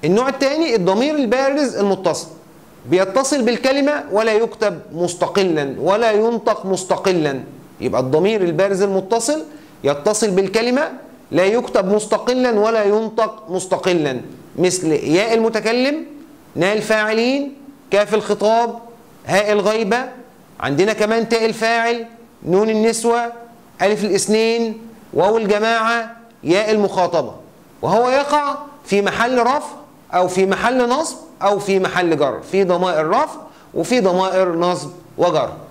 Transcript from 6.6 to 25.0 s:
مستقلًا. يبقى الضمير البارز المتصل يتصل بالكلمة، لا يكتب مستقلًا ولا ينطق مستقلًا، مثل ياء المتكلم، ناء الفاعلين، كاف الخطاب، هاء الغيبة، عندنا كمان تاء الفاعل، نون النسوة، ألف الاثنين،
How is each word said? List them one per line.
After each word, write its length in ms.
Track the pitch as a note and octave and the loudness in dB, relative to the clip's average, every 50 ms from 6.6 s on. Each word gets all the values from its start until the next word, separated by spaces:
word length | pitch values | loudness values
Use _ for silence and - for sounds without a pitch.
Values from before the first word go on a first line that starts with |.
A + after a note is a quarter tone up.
| - | -2
مستقلًا. 800 | F#3+ F#3+ F3 - - - A#3 A#3 G3 F#3 F3 D#3 D3 C#3 C3 - - - - - - - - | -4 -2 -4 -2 -2 -4 0 0 0 0 2 0 0 -2 -4 -8 -12 -18 -20 -20 -20 -16 -6
يبقى 200 | - B2+ - A#2 | -6 -2 -2 -2
الضمير 400 | C3 C3 C3+ D#3 E3+ G3 A3+ G#3+ | -2 2 2 2 2 2 2 2
البارز 400 | F#3+ F3 E3 D3+ F#3+ G3+ G3 F3+ | 0 0 0 0 0 0 2 0
المتصل 600 | G3 G3 G3 F#3+ F#3 F#3+ A#3 A#3 A3+ - D4 D#4 D#4 - - - - - - - - | 0 0 0 -2 -2 0 -2 -2 0 0 -2 -4 -4 -10 -16 -20 -20 -20 -20 -4 -2
يتصل 480 | C3+ C#3+ D3 - G#3 G#3+ G#3 A#3 G#3+ | -2 -2 0 0 0 0 2 0 0
بالكلمة، 580 | F#3 F#3 G3 F#3+ G3 A3+ A3+ A#3+ B3 C4+ D#4 E4+ F4+ - - - - - - - | 2 2 0 2 0 0 0 2 0 0 0 -2 -6 -12 -18 -20 -20 -20 -16 -4
لا 140 | - D#3 F3+ | 0 2 2
يكتب 400 | F#3+ G#3+ A#3+ A#3 - - A3 G3 F#3 G3+ | 2 2 0 -2 -2 -4 -2 0 0 0
مستقلًا 680 | G#3+ G#3 G#3 - G3+ A3 A#3+ B3 B3+ B3+ B3 A#3 G#3 | 0 0 0 -4 -2 0 -2 0 0 0 2 2 2
ولا 240 | G#3 A3 A3+ A3 G#3 | 2 2 2 2 2
ينطق 600 | G3+ G3+ G#3+ A3+ A3 A3 A3+ A3 G#3 - - - - | 2 2 0 -2 -2 -2 -2 -2 -2 -2 -10 -14 -8
مستقلًا، 720 | - F#3 - - G3 D3+ - F#3 F3+ E3+ D#3 C#3+ C3 B2 A2 - - - - - - - | -6 -6 -4 -2 -4 -2 0 0 2 2 0 0 -2 -4 -8 -12 -18 -20 -20 -16 -4 0
مثل 280 | E3 F3+ F3 F3+ F3+ E3 | 0 0 0 0 0 0
ياء 460 | D#3 C#3+ - A#2+ D3+ F3 G#3 A#3 A3+ | 0 0 0 2 2 2 2 2 2
المتكلم، 720 | A3+ A3+ A3+ A3+ A3 G3+ G#3+ A3+ B3 B3+ C4+ D4 D#4+ E4 - - - - - - - - - - | 2 2 2 0 0 -2 0 0 2 0 0 0 -2 -8 -12 -16 -20 -20 -20 -20 -20 -20 -12 -4
ناء 220 | - E3 F#3+ G#3 A3 | -2 0 0 0 -2
الفاعلين، 760 | G#3 - A3 G#3+ G#3+ G#3+ A3 A3+ A3+ B3 C4 C#4+ C#4 C#4+ C#4 - - - - - - - | 0 0 0 0 0 0 0 0 0 0 0 -2 -2 -6 -8 -16 -20 -20 -20 -20 -10 0
كاف 220 | - G3 G#3 G3+ G#3 | 2 2 2 2 0
الخطاب، 680 | G#3+ G#3 - G#3 G3+ G3+ G#3+ A3 A#3 A#3+ A#3+ - - - - - - - - - - - | -2 0 -2 -4 0 2 2 2 2 2 0 -4 -10 -14 -18 -20 -20 -20 -20 -20 -20 -8
هاء 260 | - D3+ F#3+ G#3 G#3 | -2 0 0 2 2
الغيبة، 540 | G#3 G#3 F#3+ G3 G#3+ A3 A3+ F#3+ G#3+ A#3+ C4 C4+ - - - - - - - - - - | 0 2 2 0 0 0 0 0 0 -2 -2 -6 -12 -16 -20 -20 -20 -20 -20 -20 -12 -6
عندنا 340 | - B2+ C#3 C#3+ F#3 G#3+ A3 | -4 -4 0 2 2 2 2
كمان 360 | G#3+ G#3+ G#3 A3 A3+ A3+ A3 | 0 0 0 2 0 0 0
تاء 160 | A3+ A3+ A3+ | 0 0 0
الفاعل، 600 | A3+ A3 A3+ A3 A3+ A#3 A#3 A3+ A#3 A#3 A#3+ A3+ A3+ - - - - - _ - | 0 -2 0 -2 0 0 0 0 0 -2 -2 -6 -12 -14 -20 -20 -20 -20 _ -6
نون 240 | - E3+ F#3+ G#3+ A3 | 0 2 2 2 2
النسوة، 640 | A3 G#3+ G#3+ A3+ A3+ A3+ - A#3+ A#3 A#3+ A#3 A#3 A#3 - - - - - - - - - | 2 2 2 2 0 0 0 0 0 0 0 -4 -8 -12 -18 -20 -20 -20 -20 -20 -6 0
ألف 220 | F3 G3 G#3+ G#3 F#3+ | 0 0 2 0 0
الاثنين، 720 | G#3+ F3+ G3 F#3+ - G#3+ A3 A3 A3+ A3+ A#3 A#3 A3+ A3 A3+ - - - - | 0 0 0 0 2 2 2 2 2 0 0 -2 -2 -4 -8 -14 -20 -20 -20